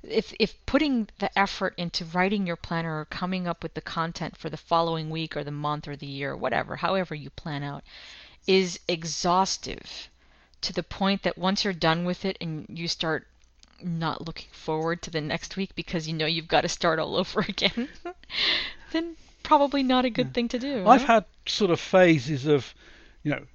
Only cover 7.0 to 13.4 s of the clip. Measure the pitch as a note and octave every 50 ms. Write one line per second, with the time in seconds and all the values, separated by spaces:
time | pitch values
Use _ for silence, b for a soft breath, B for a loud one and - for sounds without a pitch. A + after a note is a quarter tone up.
7 | F3+ - D#3 D3+ C#3 C#3 _ - - E3+ D3 C#3+ C#3+ C#3+ C#3+ D3 - B B B
8 | B B B B B B B B B - F#3+ F#3+ F#3+ F3 F3 - - - F3+ E3
9 | E3 E3 D3+ - - F3+ F3 F#3 F#3+ F#3+ - - - - - - - - - -
10 | - - _ _ _ _ _ _ _ _ _ _ - - F3+ F3+ E3 _ - -
11 | G3 F#3+ G3 F#3+ - F3+ - - E3+ F#3 G3 - - G#3 F#3 D#3+ E3+ D#3+ D#3+ E3+
12 | F3 F3+ F3+ - - G3 - - - E3 D#3+ D#3 - - - D#3+ E3+ E3 - -
13 | - D#3+ D#3 C#3 - _ _ _